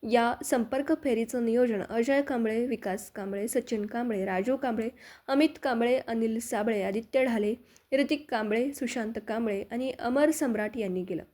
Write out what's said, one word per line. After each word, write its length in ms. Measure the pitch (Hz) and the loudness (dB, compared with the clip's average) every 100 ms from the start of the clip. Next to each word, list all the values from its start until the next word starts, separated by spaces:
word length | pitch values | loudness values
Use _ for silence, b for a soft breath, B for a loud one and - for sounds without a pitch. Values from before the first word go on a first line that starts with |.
| 240 | 4
या 220 | 233 233 247 | 4 4 0
संपर्क 480 | - 262 226 269 285 311 | 0 0 2 -2 0 0
फेरीचं 400 | 285 226 226 254 | 2 0 0 -2
नियोजन 380 | 233 226 247 214 | 0 4 2 2
अजय 400 | - 226 233 277 | -2 -2 2 2
कांबळे, 440 | 277 262 226 220 247 | 2 0 0 0 0
विकास 440 | 233 202 190 - | -2 -2 -4 -6
कांबळे, 380 | - 196 196 214 | -10 -6 -4 -2
सचिन 380 | 254 233 226 208 | -2 -2 -4 -4
कांबळे, 380 | 233 247 208 | -4 -2 -2
राजू 320 | 190 185 202 262 | 0 0 0 0
कांबळे, 320 | 269 226 226 - B B - | 0 -2 -4 -6 B B -2
अमित 200 | 269 311 311 | 2 2 2
कांबळे, 380 | 277 233 233 254 - | -2 2 2 2 0
अनिल 340 | 233 226 226 | 0 0 -2
साबळे, 420 | 233 262 311 214 | -2 -2 0 0
आदित्य 420 | 196 196 226 269 | 0 -2 0 2
ढाले, 300 | 254 226 208 233 b b b | 2 2 0 -2 b b b
ऋतिक 380 | 269 277 294 294 | 0 2 0 -2
कांबळे, 420 | 233 214 220 262 | -4 0 0 0
सुशांत 400 | 277 247 247 220 226 - | -2 -4 -4 -4 -6 -6
कांबळे 360 | 226 226 196 - | -2 -2 -2 -4
आणि 220 | 233 262 254 | -4 -4 -4
अमर 320 | 233 254 302 | 0 4 4
सम्राट 460 | 311 277 214 214 233 | 4 0 0 -2 -2
यांनी 280 | 202 185 | -2 -2
केलं. 180 | 180 170 - | -4 -6 -8